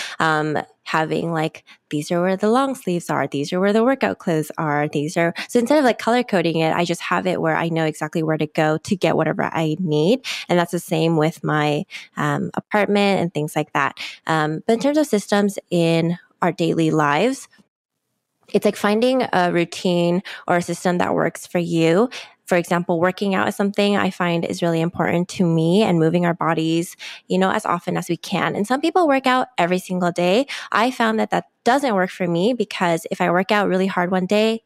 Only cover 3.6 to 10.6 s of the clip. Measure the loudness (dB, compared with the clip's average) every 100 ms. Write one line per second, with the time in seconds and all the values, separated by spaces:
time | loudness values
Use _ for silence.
3.6 | 2 2 2 0 -2 -2 -2 -2 -2 -4
4.6 | -2 0 0 -2 -2 0 0 -2 -2 0
5.6 | 4 4 4 2 2 0 2 0 2 2
6.6 | 2 2 0 -2 -2 -2 0 0 0 0
7.6 | 0 0 -2 -2 -4 -2 -2 -2 -2 0
8.6 | 0 0 -2 0 2 2 0 0 -2 -2
9.6 | -2 -2 0 2 2 2 -2 -8 -2 0